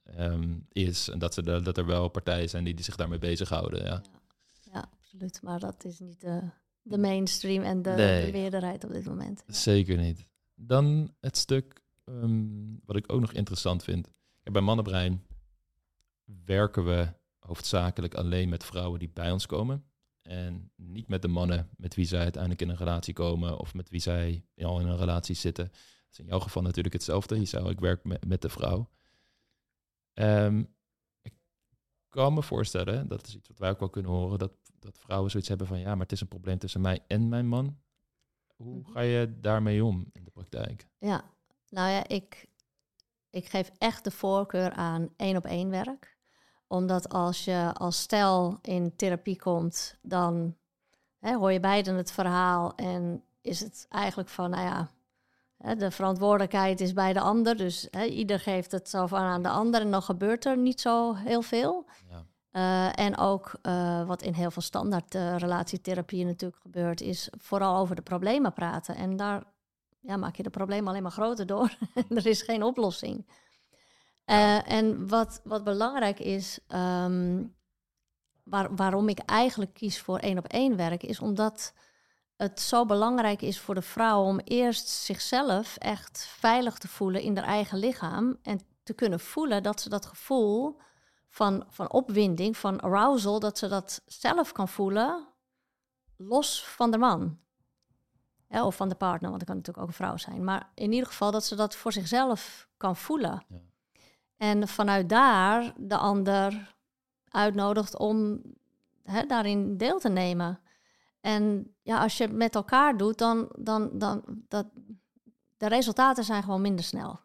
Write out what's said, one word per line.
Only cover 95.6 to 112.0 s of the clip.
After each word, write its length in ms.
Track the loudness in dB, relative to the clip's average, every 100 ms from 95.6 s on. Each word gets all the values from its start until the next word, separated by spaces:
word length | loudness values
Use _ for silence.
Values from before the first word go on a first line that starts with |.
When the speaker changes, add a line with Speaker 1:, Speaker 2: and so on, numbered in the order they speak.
| _ _ _ _ _ -18
Speaker 2:
los 500 | 0 2 2 -2 -8
van 260 | 2 4
de 60 | 6
man. 400 | 4 4 0 -4 _ _ _ _ _ _ _ _ _ _ _
Hè, 160 | -2
of 120 | 0 0
van 140 | -2
de 60 | 0
partner, 340 | 0 0 -2
want 120 | -4
het 80 | -6
kan 60 | -6
natuurlijk 240 | -8 -8
ook 80 | -8
een 140 | -4 -4
vrouw 120 | -4
zijn. 260 | -8 -4
Maar 260 | -2 -2 -6 -4
in 160 | 0
ieder 160 | 0 0
geval 240 | 0 0
dat 140 | 0 -2
ze 100 | 0
dat 200 | -2 -2
voor 180 | -4
zichzelf 760 | -4 0 2 2 0 -4 -16 -20 _
kan 180 | -2 -2
voelen. 480 | -2 0 0 -2 -10
Speaker 1:
Ja. 100 | -18 -20 _ _ _ _ _ _ _
Speaker 2:
En 300 | 2 2 2
vanuit 420 | 2 4 4 4
daar 640 | 8 8 8 6 4 0 -8
de 200 | -4 0
ander 760 | 2 2 4 2 2 -2 -10 _ _ _ _ _ _
uitnodigt 680 | 0 2 2 2 0 -2 -2
om, 440 | 0 2 0 -2 -8 -20 _ _ _ _
hè, 220 | -6 -4 0
daarin 520 | 0 2 2 0 0
deel 220 | 0 2
te 100 | 2
nemen. 500 | 2 2 0 -2 -4 _ _ _ _ _ _
En 520 | -2 2 2 0 -4 _
ja, 200 | -2 2